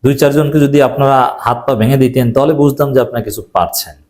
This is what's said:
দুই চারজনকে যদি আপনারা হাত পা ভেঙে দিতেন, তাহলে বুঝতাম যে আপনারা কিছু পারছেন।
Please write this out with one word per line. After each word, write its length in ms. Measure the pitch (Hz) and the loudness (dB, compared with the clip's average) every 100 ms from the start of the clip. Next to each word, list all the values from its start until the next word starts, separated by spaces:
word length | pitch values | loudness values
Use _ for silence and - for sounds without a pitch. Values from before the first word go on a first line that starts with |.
দুই 120 | 131 | 0
চারজনকে 460 | 135 147 143 147 151 | 2 2 2 0 2
যদি 220 | 143 143 | 2 2
আপনারা 540 | 131 - 139 135 123 - | 2 2 2 2 0 -2
হাত 220 | 117 120 - | -4 -4 -4
পা 80 | |
ভেঙে 220 | 120 110 135 | -2 0 2
দিতেন, 360 | 127 127 120 | 2 0 0
তাহলে 200 | 127 143 | 0 0
বুঝতাম 400 | 147 143 135 143 | 2 0 0 0
যে 80 | 131 | 0
আপনারা 240 | 117 120 | 0 -4
কিছু 180 | 107 101 - | -8 -12 -6
পারছেন। 420 | 92 85 - - - | -4 -2 -4 -10 -16